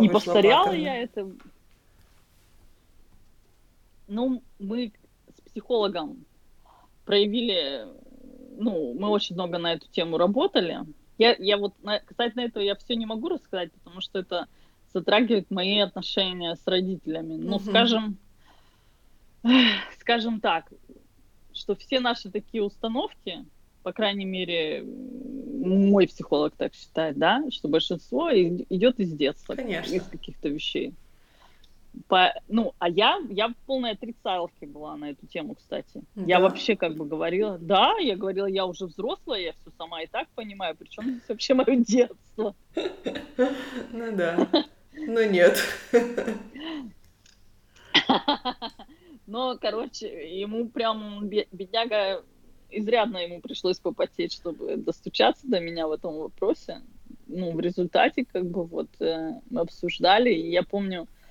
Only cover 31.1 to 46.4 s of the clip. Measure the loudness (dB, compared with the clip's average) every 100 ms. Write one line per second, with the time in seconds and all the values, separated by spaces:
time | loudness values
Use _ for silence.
31.1 | -20 _ _ -20 -20 -20 -20 -20 -16 2
32.1 | 6 6 2 -2 0 0 0 0 4 4
33.1 | 2 -4 -2 -2 -4 -4 -2 -2 -6 -10
34.1 | -8 -4 -4 -4 _ -18 -14 -14 -12 -12
35.1 | -12 -12 -10 -10 -14 -10 -10 -10 -18 -16
36.1 | -6 4 6 6 2 -2 0 -2 -4 -6
37.1 | -4 -2 0 -2 -4 2 4 4 4 0
38.1 | -2 -4 -2 -2 -2 -2 -6 -10 -6 -6
39.1 | -6 -6 -6 -6 -10 -20 -16 -12 -10 -8
40.1 | -8 -8 -12 -12 -6 -6 -6 -14 -8 -8
41.1 | -8 -8 -6 2 2 4 4 4 4 4
42.1 | 0 _ -4 -4 -6 _ -6 -6 -6 -8
43.1 | -8 -10 0 0 0 -8 -10 -10 -8 -4
44.1 | 0 0 2 2 2 0 _ _ -12 -2
45.1 | 2 4 8 8 6 -2 -6 2 2 2
46.1 | -4 -4 -6